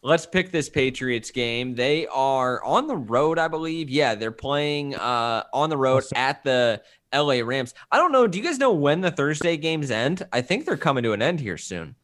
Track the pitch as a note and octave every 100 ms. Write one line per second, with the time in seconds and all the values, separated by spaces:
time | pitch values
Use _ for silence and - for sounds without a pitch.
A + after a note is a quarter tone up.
0 | B2 D#3+ - F#3 F#3 E3 C#3+ D3+ C3 B2+
1 | B2+ A#2+ - - A#2+ A#2 B2+ B2 B2+ D3+
2 | D#3+ C3 C3+ C3+ B2+ B2 A2+ F3+ D4+ A3+
3 | A2 A#2+ D3+ E3 D#3+ D#3 D#3+ E3 D3+ C3+
4 | C#3 G#2+ A2 A2 C#3 C#3+ D3 D3 C#3+ A2+
5 | G#2+ A#2+ A#2 A2+ - B2+ D#3 D3+ C3 C3
6 | C3 A#2+ C3 C#3+ C#3 B2+ A#2+ G#2+ _ _
7 | _ C#3 D3 B2+ A#2 C3+ A#2+ - - B3
8 | F4 C4+ A#3+ F3 C#4 C#4 C4+ F#3 C#3+ D#3
9 | F#3 - C#3+ D3+ E3+ E3 D#3+ D#3+ C#3+ A2
10 | B2+ F3+ - A#2+ B2 G3+ D#4+ E3 D#3+ C#3
11 | A#2 G#2 B2 F3 A2+ D#2+ - F2+ D#2+ -